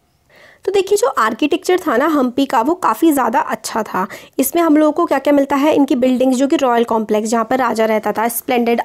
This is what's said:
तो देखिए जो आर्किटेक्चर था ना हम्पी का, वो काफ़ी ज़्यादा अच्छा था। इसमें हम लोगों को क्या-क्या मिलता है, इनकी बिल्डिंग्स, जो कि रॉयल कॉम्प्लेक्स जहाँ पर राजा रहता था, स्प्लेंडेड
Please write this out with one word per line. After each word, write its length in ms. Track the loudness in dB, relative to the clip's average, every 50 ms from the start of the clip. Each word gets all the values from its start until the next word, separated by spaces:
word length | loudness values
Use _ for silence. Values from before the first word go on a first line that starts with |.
| _ _ _ _ _ _ _ -20 -20 -20 -20 _ -2
तो 60 | 0
देखिए 260 | 2 2 2 2 0 0
जो 100 | 0 0
आर्किटेक्चर 720 | 0 0 -2 -2 0 -2 -2 -2 -2 -2 0 0 0 0 0 0
था 100 | 0 0
ना 100 | 0 0
हम्पी 380 | 0 0 0 0 0 -2 -2
का, 160 | 0 0 0
वो 120 | 0 0 -2
काफ़ी 380 | 0 -2 -2 0 2 2 2
ज़्यादा 280 | 2 2 0 0 0 -2
अच्छा 440 | -2 -4 -6 -8 -8 -6 -6 -6 -6
था। 240 | -4 -4 -6 -6 -6 -8 -14 -20 -8 _ -4
इसमें 240 | -4 -2 0 0 2
हम 140 | 4 4 4
लोगों 140 | 4 2
को 140 | 2 0 0
क्या-क्या 280 | 0 -2 0 0 2 2
मिलता 220 | 2 2 0 0
है, 200 | 0 2 2 2
इनकी 200 | 2 2 2 0
बिल्डिंग्स, 420 | 0 2 2 2 2 2 2 2 2
जो 100 | 0 0
कि 80 | 0
रॉयल 280 | 0 2 2 2 2 2
कॉम्प्लेक्स 460 | 0 0 -2 -2 -2 -2 -2 -2 -2
जहाँ 160 | -2 -2 -2
पर 120 | -2 -2 -2
राजा 280 | 0 -2 0 0 0
रहता 260 | 0 0 -2 -2 -2
था, 160 | -2 -2 -2 -4
स्प्लेंडेड 540 | -4 -6 -4 -2 -2 0 0 0 0 -2 -2